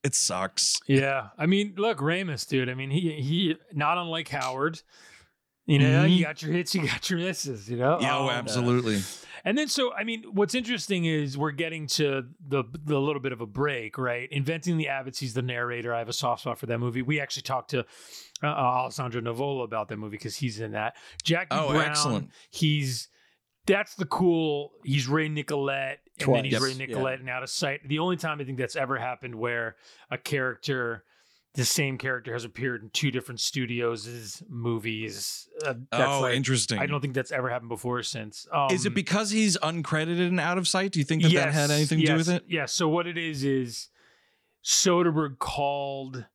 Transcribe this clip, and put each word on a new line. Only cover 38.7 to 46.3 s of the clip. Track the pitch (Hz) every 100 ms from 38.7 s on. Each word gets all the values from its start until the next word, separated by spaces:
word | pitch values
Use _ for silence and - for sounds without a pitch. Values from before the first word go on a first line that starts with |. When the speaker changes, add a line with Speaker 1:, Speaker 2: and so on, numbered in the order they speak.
Speaker 1:
Is | 180 208
it |
because | 156 156 196 214
he's | 220 214 170
uncredited | 156 170 147 156 160 175 180
and | 180
Out | 156 180
of | 175
Sight? | 185 190
Do | 170
you | 139
think | 160
that | 160
that | 165 143
had | 151 147
Speaker 2:
Yes, |
Speaker 1:
anything | 147 151 160
to | 156
do |
Speaker 2:
yes, | 156 165
Speaker 1:
with | 175
it? | -
Speaker 2:
yes. | 165 135
So | - 165
what | 165 170
it | 170
is, | 165 147 139
is | 135 123 113 - _ _ _ _ _ _ _
Soderbergh | - - 185 175 170 156 151 127
called | - - 143 143 139 139 135 131 -